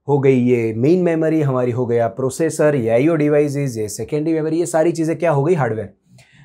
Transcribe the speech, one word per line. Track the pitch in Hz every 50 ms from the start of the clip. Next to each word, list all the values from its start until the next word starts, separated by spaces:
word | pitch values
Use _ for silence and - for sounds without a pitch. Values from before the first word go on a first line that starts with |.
| _
हो | 139 147 143
गई | 131 135 135
ये | 123 120 123 127 117 113 113 110
मेन | 113 123 151 180 185 175
मेमोरी, | 170 165 160 160 156 160 160
हमारी | 147 139 127 127 123 123
हो | 113 127 123
गया | 110 117 117 117 113
प्रोसेसर, | - - 127 127 - - 165 156 147 160 151 151 147
ये | 131 110 110
आईओ | 113 120 143 165 170
डिवाइसेस, | 151 147 147 151 147 151 143 135 143 143 135 113
ये | 110 107 104
सेकेंडरी | - - 110 - 151 147 151 165 160
मेमोरी, | 160 151 156 156 170
ये | 170
सारी | - - 160 160 170
चीज़ें | 160 165 160 160 160 -
क्या | 175 165
हो | 147 139 139
गई? | 170 185
हार्डवेयर। | 156 127 113 110 107 98 95 - _ _ _ - - - _ _ -